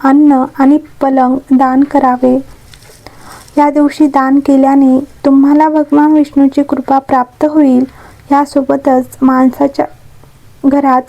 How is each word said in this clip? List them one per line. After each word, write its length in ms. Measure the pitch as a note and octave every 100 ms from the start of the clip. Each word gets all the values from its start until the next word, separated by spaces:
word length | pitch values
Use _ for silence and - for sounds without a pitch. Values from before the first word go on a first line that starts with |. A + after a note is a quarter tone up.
अन्न 420 | C4+ C#4+ D4 C4 C4 -
आणि 180 | C4+ D4+ - -
पलंग 360 | C4+ C4+ B3+ C4 -
दान 320 | C4 C4 C4
करावे. 520 | C#4+ C#4 C4 B3+ B3+ C4 - - - - - - - - - - - D4
या 120 | D4
दिवशी 380 | D4 C#4+ - D4+
दान 320 | C4+ C4 C#4
केल्याने 600 | C#4 C4+ C4+ C#4 C4 C4 C#4+ - C#4+
तुम्हाला 440 | C4+ C#4 D4 D#4
भगवान 420 | D#4 D4 D4 D4+
विष्णूची 520 | D#4 C#4+ C#4 C#4 C#4
कृपा 360 | C#4 C4+ B3+ C4+
प्राप्त 460 | C4+ C4 B3 - D4+
होईल. 340 | D#4 C#4 B3+ C4+ - - - -
यासोबतच 840 | C#4 C#4+ C#4+ C4 C#4 C#4 B3+ B3+ -
माणसाच्या 640 | C4 B3+ C4 - C#4+ - - - - - - _ - - C#4
घरात 360 | C#4+ C#4 B3+